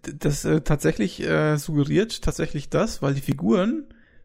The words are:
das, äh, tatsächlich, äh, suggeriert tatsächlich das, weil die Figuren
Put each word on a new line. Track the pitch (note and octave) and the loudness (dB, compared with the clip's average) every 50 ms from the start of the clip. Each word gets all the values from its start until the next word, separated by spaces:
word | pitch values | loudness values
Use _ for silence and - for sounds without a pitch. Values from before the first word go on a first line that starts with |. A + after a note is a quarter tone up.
das, | - - D3+ D3 - D#3+ C#3+ - - | -10 -12 -8 -4 -2 -2 0 0 0
äh, | D#3+ D#3 D#3 | 2 2 2
tatsächlich, | C#3+ - D#3 C#3+ - D3+ - - G#3 F#3 - - - | 2 2 2 2 2 2 2 2 0 -2 -2 -4 -4
äh, | D#3+ D#3+ D#3 D3+ D3+ D3+ D3 | 0 0 2 2 2 0 0
suggeriert | C#3+ - D#3 D3 C#3+ C#3+ D3 E3 G#3 A3+ - - | -2 0 0 0 2 2 2 2 2 0 -2 -4
tatsächlich | - D3 C#3+ - E3 D3 - D#3 - - | -2 -2 -2 -2 -4 -4 -4 -6 -6 -2
das, | - C#3+ F#3+ A3+ - - | 0 0 0 0 -2 -2
weil | - C#3+ C#3 | -2 -2 -2
die | C#3 | -2
Figuren | C#3 - C#3 C#3 E3+ G3+ A3+ F#3+ F#3 A3 C#4+ D#4+ C#4+ - - - _ _ _ - - | -2 -2 -2 0 2 2 4 4 4 2 0 -2 -6 -10 -16 -20 _ _ _ -20 -16